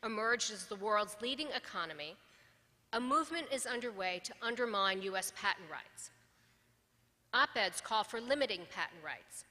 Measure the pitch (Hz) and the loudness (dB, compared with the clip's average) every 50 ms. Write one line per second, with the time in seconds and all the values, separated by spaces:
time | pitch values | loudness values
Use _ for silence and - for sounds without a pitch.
0 | - 220 220 214 220 226 240 240 - - 214 190 180 - 220 196 196 214 214 208 | -4 -2 -2 0 4 4 4 4 2 -2 -4 -6 -8 -8 -6 -2 2 4 4 4
1 | 208 196 - - 233 247 269 269 302 294 220 247 - - - 190 170 165 156 151 | 4 2 -2 -4 -2 -2 -2 -2 -4 -4 -4 -6 -6 -4 -4 -4 -4 -4 -4 -8
2 | 147 151 180 - - - - - - - _ _ _ _ _ _ _ _ - 233 | -8 -10 -10 -14 -20 -20 -20 -20 -20 -20 _ _ _ _ _ _ _ _ -2 0
3 | 247 254 269 311 320 311 320 339 311 - 269 262 - 233 247 240 240 247 214 190 | 2 4 4 4 4 4 -2 -4 -2 -2 -2 -2 -2 -2 -2 -2 -2 -4 -4 0
4 | 185 185 180 180 175 - 233 - 233 233 233 233 247 233 214 202 196 196 190 190 | 0 0 0 0 -4 -8 -10 -4 -2 -2 0 2 0 2 4 4 4 4 4 2
5 | 190 196 190 190 185 - - - - 202 - - 180 156 151 127 - - - - | 0 0 0 0 -2 -2 -6 0 0 0 0 0 -4 -10 -10 -10 -10 -14 -14 -16
6 | - - - _ _ _ _ _ _ _ _ _ _ _ _ _ _ _ _ _ | -16 -16 -16 _ _ _ _ _ _ _ _ _ _ _ _ _ _ _ _ _
7 | _ _ _ _ _ _ - 240 277 - - 240 202 185 175 - - - 226 220 | _ _ _ _ _ _ 4 4 4 4 4 2 2 2 0 -4 -4 0 0 0
8 | 208 - - 226 233 240 269 294 277 220 208 175 175 - - 190 165 - - 170 | 0 0 -4 -6 0 0 2 2 2 0 0 -6 -6 -10 -4 -4 -4 -4 -6 -10
9 | 156 151 131 101 87 - - - - _ | -8 -8 -8 -10 -10 -16 -16 -16 -16 _